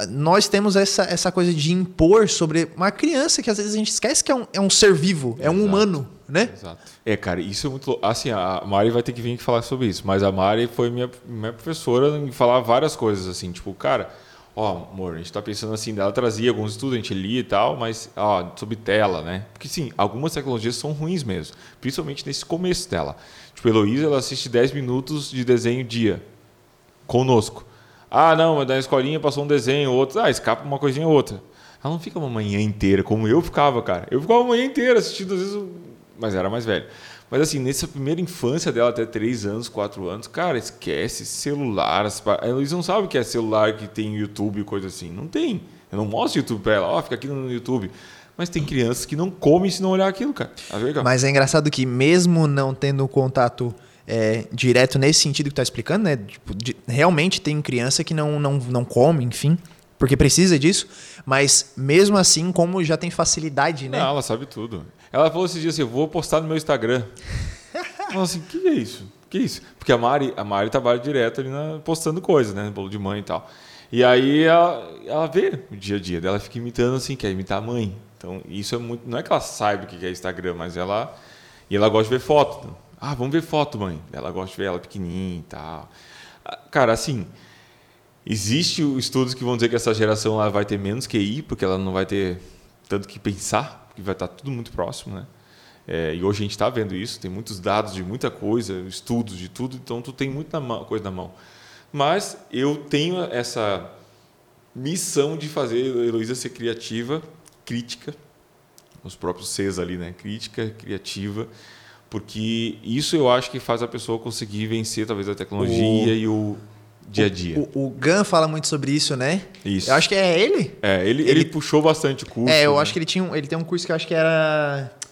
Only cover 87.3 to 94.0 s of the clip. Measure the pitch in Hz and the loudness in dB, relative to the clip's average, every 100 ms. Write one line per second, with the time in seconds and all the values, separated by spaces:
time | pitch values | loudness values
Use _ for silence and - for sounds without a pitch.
87.3 | - - - _ _ _ _ _ _ - | -14 -20 -20 _ _ _ _ _ _ -6
88.3 | 107 98 143 170 - 147 131 - 131 127 | -4 0 0 0 0 0 0 -2 0 -2
89.3 | 127 123 120 117 117 117 107 107 107 110 | -2 -2 0 2 2 0 2 2 2 0
90.3 | 107 107 101 101 104 98 117 131 113 101 | 0 2 0 0 -2 -2 -6 -2 0 0
91.3 | 131 151 123 95 95 95 95 95 101 95 | -2 -8 -4 -2 0 -2 -2 -2 -2 -2
92.3 | 90 - - _ _ _ 101 101 - 110 | -4 -12 -20 _ _ _ -4 -4 -6 -6
93.3 | 92 - 110 143 - - - | -6 -2 -2 -2 -12 -20 -10